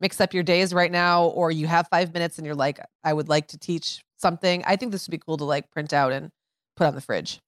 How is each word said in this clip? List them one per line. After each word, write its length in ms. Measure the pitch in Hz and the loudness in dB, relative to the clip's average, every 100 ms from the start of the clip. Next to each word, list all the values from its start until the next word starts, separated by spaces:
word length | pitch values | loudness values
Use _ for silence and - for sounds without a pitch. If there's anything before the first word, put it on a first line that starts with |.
mix 180 | 190 - | -2 0
up 140 | 185 | 0
your 120 | 185 | 0
days 280 | 170 175 185 | 2 2 4
right 180 | 175 175 | 2 2
now, 340 | 175 175 175 170 | 2 4 4 4
or 240 | - 165 | 2 0
you 160 | 160 156 | 0 0
have 220 | 170 170 | 0 2
five 260 | 170 180 | 0 0
minutes 240 | 170 170 - | -2 -4 -6
and 80 | 151 | -6
you're 80 | |
like, 260 | 147 139 139 - _ | -2 -2 -2 -12 _
"I 80 | 156 | -2
would 160 | 151 151 | -2 2
like 200 | 151 151 | 0 -2
to 100 | 151 | -10
teach 440 | - 165 - - _ - | -6 -6 -6 -12 _ -2
something," 460 | 185 170 185 175 - | -2 0 0 0 0
I 100 | 196 | 0
think 160 | 247 | -2
this 140 | 196 - | -6 -6
would 40 | |
be 60 | 160 | -8
cool 180 | - 156 | -6 -4
to, 80 | |
like, 260 | 147 147 - | -2 -2 -4
print 220 | - 151 | -8 -2
out 200 | 147 135 | 0 2
and 180 | 135 160 _ _ _ _ - | -2 -8 _ _ _ _ 0
put 100 | 160 | 0
on 80 | |
the 60 | 139 | 0
fridge. 400 | - 95 - - | -4 -4 -6 -12